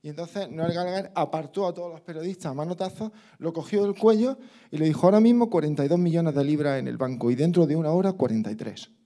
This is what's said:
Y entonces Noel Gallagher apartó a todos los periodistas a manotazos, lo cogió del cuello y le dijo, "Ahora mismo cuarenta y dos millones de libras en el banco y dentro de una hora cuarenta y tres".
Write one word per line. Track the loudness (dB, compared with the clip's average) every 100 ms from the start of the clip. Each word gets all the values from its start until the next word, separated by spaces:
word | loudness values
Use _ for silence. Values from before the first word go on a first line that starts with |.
Y | -14
entonces | -10 -10 -8 -8
Noel | -4 -2
Gallagher | -2 -2 -4 -6
apartó | -4 -2 -2 -6 -4 -4
a |
todos | -4 -10
los | -12
periodistas | -14 -10 -8 -8 -8
a |
manotazos, | -6 -6 -4 -6 -6 -12 -12 _ _
lo | -8
cogió | -6 -4 0
del | 0 2
cuello | 4 4 2 -2 -12 -20 _
y | -2
le |
dijo, | 0 4 6
"Ahora | 8
mismo | 6 6 4
cuarenta | 2 0 0
y | 2
dos | 2
millones | 2 2 0
de | 0
libras | 0 0 0 -2
en | -4
el | -4
banco | -6 -2 0
y |
dentro | 2 2 4 2
de |
una | 2 0
hora | 0 0
cuarenta | 0 0 0 -2
y |
tres". | -6 -10 -12 -18 _